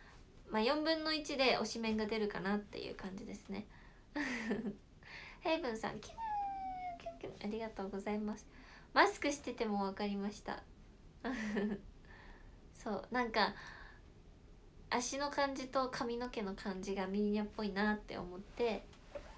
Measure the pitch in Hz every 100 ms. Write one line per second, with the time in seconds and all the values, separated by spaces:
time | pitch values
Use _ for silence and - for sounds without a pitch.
0 | - - - - - 220 233 302 311 320
1 | 311 311 294 269 254 - 220 233 226 220
2 | 214 220 202 170 190 208 208 - - -
3 | 190 190 202 202 - 196 208 - - -
4 | - 294 269 240 220 226 202 - - -
5 | - - - - 339 320 269 220 - 214
6 | - 906 880 831 807 784 762 740 719 698
7 | 679 - - - 208 220 220 214 196 196
8 | 208 214 208 214 - - - - - -
9 | 403 - 285 277 - 240 220 202 196 196
10 | 208 202 202 - - - - - - -
11 | - - 240 233 214 208 208 202 - -
12 | - - - - - - - - 226 202
13 | - 247 240 226 196 - - - - -
14 | - - - - - - - - - 247
15 | 240 269 285 285 277 269 262 269 247 -
16 | 240 240 247 240 196 196 214 185 202 196
17 | 190 202 208 214 208 - 208 190 214 208
18 | - - 180 180 - - 233 196 - -
19 | - - -